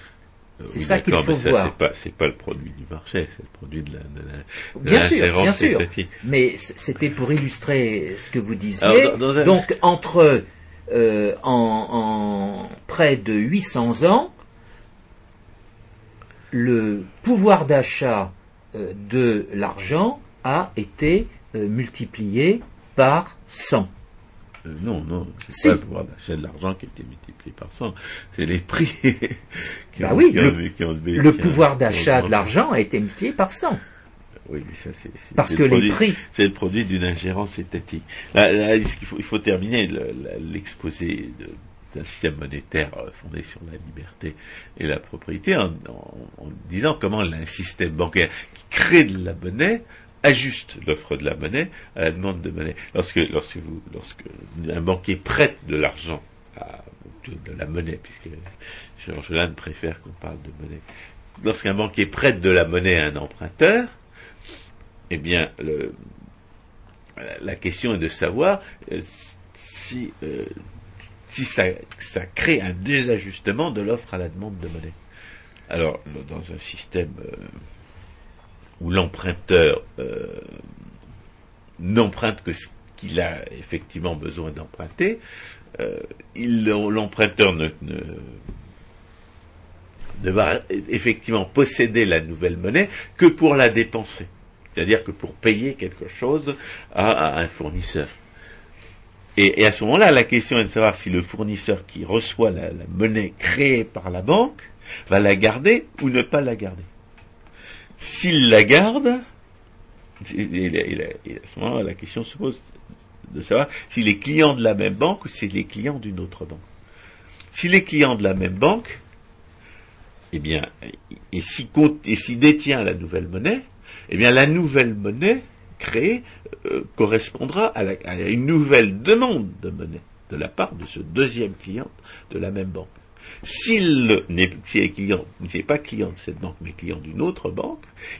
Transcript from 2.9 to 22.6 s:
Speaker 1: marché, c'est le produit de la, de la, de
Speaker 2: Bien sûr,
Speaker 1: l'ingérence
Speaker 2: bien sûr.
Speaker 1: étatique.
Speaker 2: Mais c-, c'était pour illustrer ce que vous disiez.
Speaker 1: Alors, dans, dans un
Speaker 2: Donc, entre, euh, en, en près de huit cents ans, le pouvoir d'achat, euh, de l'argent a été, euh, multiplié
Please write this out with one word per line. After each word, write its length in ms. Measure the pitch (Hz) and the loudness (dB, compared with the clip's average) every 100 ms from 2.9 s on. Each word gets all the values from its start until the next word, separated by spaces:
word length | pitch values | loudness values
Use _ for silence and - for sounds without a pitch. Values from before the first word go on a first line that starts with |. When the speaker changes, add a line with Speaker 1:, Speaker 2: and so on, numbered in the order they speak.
Speaker 1:
marché, 380 | 80 - 95 76 - | -14 -6 -6 -6 -10
c'est 60 | |
le 60 | - | -20
produit 300 | - 69 78 | -18 -12 -10
de 100 | 73 | -10
la, 80 | 73 | -12
de 260 | 71 71 71 | -14 -14 -14
la, 100 | 73 - - - | -14 -14 -14 -14
de 160 | - 135 | -8 4
Speaker 2:
Bien 100 | 240 | 6
sûr, 160 | - 339 | 6 4
Speaker 1:
l'ingérence 240 | 87 87 | 4 4
Speaker 2:
bien 100 | 98 | 4
sûr. 280 | - 311 180 | 4 2 2
Speaker 1:
étatique. 280 | 90 - 85 - | 0 -4 -8 -8
Speaker 2:
Mais 320 | 120 135 127 - | 0 4 4 2
c-, 180 | - - | -12 -10
c'était 340 | - - 147 | -8 -4 -4
pour 220 | 139 127 | -2 0
illustrer 840 | 151 135 - - 135 117 104 80 98 | 0 0 -6 -2 0 2 0 -4 -10
ce 140 | - | -6
que 80 | 127 | -6
vous 180 | 104 101 | -4 -4
disiez. 280 | 104 95 | -4 0
Speaker 1:
Alors, 340 | 101 233 269 113 | 6 8 8 4
dans, 140 | 131 | 2
dans 60 | 143 | 4
un 60 | |
Speaker 2:
Donc, 340 | 160 185 - - | 6 6 4 2
entre, 600 | - 135 - 170 151 123 - - - - - | 4 2 2 6 8 8 0 -18 -20 -18 -2
euh, 420 | 120 113 107 104 - | 4 4 4 0 0
en, 1200 | 131 123 113 110 104 120 110 107 104 101 98 98 - | 2 4 4 2 0 -2 0 0 -2 -2 -4 -6 -12
en 0 | - - | -16 -10
près 280 | - 151 127 | 2 4 4
de 160 | 101 | 0
huit 300 | 107 113 190 | 0 2 0
cents 420 | - 127 120 117 | 0 0 0 4
ans, 300 | 170 233 370 - - - - - - - - - - - - - - - - - - - - - - | 6 6 2 -10 -20 -20 -20 -20 -20 -20 -20 -20 -20 -20 -20 -20 -20 -20 -20 -20 -20 -20 -20 -20 -8
le 540 | 123 123 120 110 104 92 - | -2 2 2 2 -2 -8 -8
pouvoir 420 | 233 233 208 180 | 0 4 6 6
d'achat, 680 | 139 143 123 - 131 107 92 - - _ - | 6 2 2 -2 0 0 -2 -8 -20 _ -18
euh, 180 | 110 92 101 101 | -10 -10 -10 -4
de 380 | 127 120 104 101 | 2 2 2 -2
l'argent 680 | 101 98 - 95 156 226 277 - - | -4 -4 -6 -2 0 0 -2 -14 -10
a 300 | 127 151 190 - | -2 -2 -2 -6
été, 520 | 101 - 151 190 226 - - | -8 -2 2 2 0 -10 -10
euh, 140 | 110 104 | -6 -2
multiplié 920 | 113 120 - 117 - 104 110 165 233 | -2 -4 -8 -12 -6 -2 2 2 2